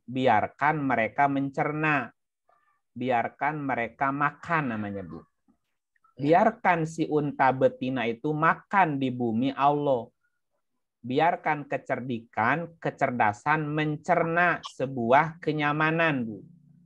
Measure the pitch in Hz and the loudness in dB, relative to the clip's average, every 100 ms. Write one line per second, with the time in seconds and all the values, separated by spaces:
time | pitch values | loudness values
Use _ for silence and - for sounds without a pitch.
0 | - 127 127 107 98 - 143 156 139 117 | -10 0 2 2 0 -2 0 0 0 0
1 | 107 - 143 139 139 147 147 151 156 143 | 0 0 0 0 -4 -4 -4 -2 0 -2
2 | 117 _ _ _ _ _ _ _ _ 117 | -4 _ _ _ _ _ _ _ _ -8
3 | 123 120 117 - 143 151 139 117 117 - | -2 0 -2 -4 -6 -4 -4 -4 -4 -2
4 | 135 139 147 - - 165 135 110 104 98 | -2 0 -4 -4 -4 -2 -2 -4 -6 -8
5 | 87 80 - _ _ _ _ _ _ _ | -12 -14 -18 _ _ _ _ _ _ _
6 | _ - 143 170 226 226 196 170 160 165 | _ -4 2 4 4 2 0 0 0 -4
7 | 156 151 147 139 135 135 131 127 127 131 | -2 0 -2 2 2 4 2 0 -6 -2
8 | 113 113 151 151 160 175 - 202 170 139 | -4 -4 -4 0 0 0 0 2 2 2
9 | 131 123 120 110 135 135 143 147 143 123 | -2 -2 -2 0 -2 0 2 2 0 -2
10 | 113 _ _ _ _ _ _ _ _ _ | -2 _ _ _ _ _ _ _ _ _
11 | 120 135 165 175 160 151 139 135 - 127 | -4 2 2 0 -2 -4 -4 -8 -4 -6
12 | 127 120 - - 113 147 165 - - - | -4 -8 -6 0 2 2 -2 -8 -6 -2
13 | 135 120 110 104 147 156 147 151 151 151 | -2 2 0 0 0 0 0 -2 -2 -4
14 | - 170 165 170 175 156 - - 135 131 | 0 0 2 2 2 0 -6 -8 -6 -2
15 | 117 135 160 160 160 151 147 147 156 165 | 4 4 4 -2 -4 -2 0 0 0 2
16 | 165 135 113 101 - - _ _ | 0 0 -4 -8 -16 -20 _ _